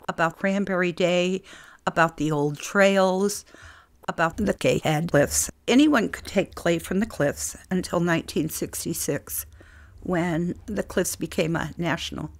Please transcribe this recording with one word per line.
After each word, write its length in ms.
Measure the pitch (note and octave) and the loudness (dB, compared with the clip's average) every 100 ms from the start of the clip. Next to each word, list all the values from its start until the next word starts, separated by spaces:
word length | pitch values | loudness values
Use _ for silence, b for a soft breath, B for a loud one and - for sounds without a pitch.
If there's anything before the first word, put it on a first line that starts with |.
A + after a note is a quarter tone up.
| - | -8
about 280 | F3 E3 - | -2 -2 0
Cranberry 540 | G3 G3 G3 F3+ F3+ | -2 -2 0 0 0
Day, 480 | E3+ F3 F3+ F3+ F#3 B B B B - | 2 2 2 2 -2 B B B B -2
about 320 | - E3 - | 2 2 2
the 120 | D3+ | -2
old 280 | D3+ D3 D3 | 0 0 -2
trails, 880 | - G3+ G3 G3 F#3+ F#3 G3+ G3+ - B B B B _ - | -2 4 6 6 4 2 0 -2 -10 B B B B _ -8
about 300 | - E3 - | -2 -2 0
the 160 | G3+ | -2
Gay 300 | - C3+ - | 0 2 2
Head 260 | - D#3 E3+ | 2 0 2
cliffs. 400 | C#3+ C#3+ - - - - | 4 4 2 -4 -4 2
Anyone 440 | A#3+ D4+ C4+ F#3+ | 4 6 4 0
could 160 | - - | -4 -4
take 280 | G3+ - | -2 -2
clay 240 | - E3+ E3+ | -2 0 0
from 220 | - F#3+ | 0 -2
the 60 | A3+ | -2
cliffs 500 | - C#3+ - - - - | 0 -2 -2 -8 -10 -4
until 300 | F#3 - F3 | -4 -2 0
nineteen 500 | E3+ E3 - D#3 D3+ | 2 0 -2 -4 -4
sixty-six, 960 | - - - D#3+ E3 - C#3+ - - - b b b b b | -4 -8 -6 -6 -4 -4 -4 -6 -10 -10 b b b b b
when 520 | - F3+ F3 D#3+ F3 - | -4 -2 0 0 -2 -4
the 180 | - G3+ | -6 -6
cliffs 320 | - - F3+ | -4 -2 -2
became 400 | - E3+ - D#3+ | -4 -4 -2 0
a 180 | E3 C#3+ - | -2 -4 -6
national 540 | E3+ D#3 - - D3+ - | -4 -4 -6 -10 -10 -10